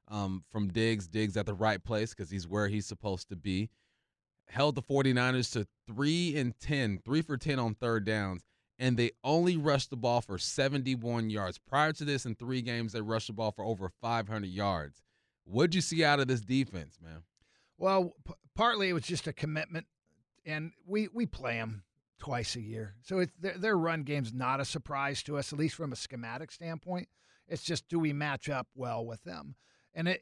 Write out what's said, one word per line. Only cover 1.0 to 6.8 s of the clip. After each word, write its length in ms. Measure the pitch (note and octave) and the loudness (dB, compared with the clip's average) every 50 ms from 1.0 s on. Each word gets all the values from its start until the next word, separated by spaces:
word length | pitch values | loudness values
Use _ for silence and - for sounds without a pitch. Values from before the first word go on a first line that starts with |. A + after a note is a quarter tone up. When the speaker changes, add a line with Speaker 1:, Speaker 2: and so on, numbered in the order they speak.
| F#2 E2 | -2 -2
Speaker 2:
Diggs 280 | F#2 A2 A2 G#2 F#2 | 0 0 0 2 0
at 100 | A2 G2 | 0 -2
the 80 | A2 G2+ | -2 0
right 280 | F2 A2 A2 G#2 F#2 | 2 2 2 2 0
place 300 | - A2+ A2+ G#2+ A2+ A2+ - | 0 0 0 0 0 -2 -4
'cause 160 | - F#2+ D#2+ | -8 -8 -6
he's 160 | G2 G2 E2+ E2 | -4 -4 -4 0
where 200 | F#2+ G#2 G#2 G2 | 0 2 2 2
he's 180 | G#2 G#2 G2 | 2 0 -2
supposed 420 | - G#2 - - G#2 F#2+ F2+ - - | -4 -6 -6 -4 -4 -4 -4 -6 -8
to 80 | G2+ | -10
be. 340 | E2+ D2+ G#2 F#2 F#2+ G#2+ A2+ _ _ _ _ _ _ _ _ _ _ _ _ _ _ _ | -6 -2 0 0 0 0 -2 _ _ _ _ _ _ _ _ _ _ _ _ _ _ _
Held 280 | - - - C#3 D3+ C#3+ | -6 -2 0 2 2 2
the 60 | C3+ | 0
forty-niners 680 | A2+ - C#3 C#3 C3+ C3+ B2 B2 B2 B2+ B2+ B2+ A#2+ - | -2 2 4 4 6 6 6 4 4 4 2 2 0 0
to 160 | - A#2 G#2 - _ _ _ | -2 -2 -4 -4 _ _ _
three 480 | - A2 A2 C#3+ D3 E3 F3 F3 E3+ C#3+ | -8 -4 0 2 2 4 4 2 2 2
and 220 | D3+ B2+ A#2+ A2 - | 2 0 0 -2 -2
ten, 400 | - - D3+ C#3 | -2 0 0 2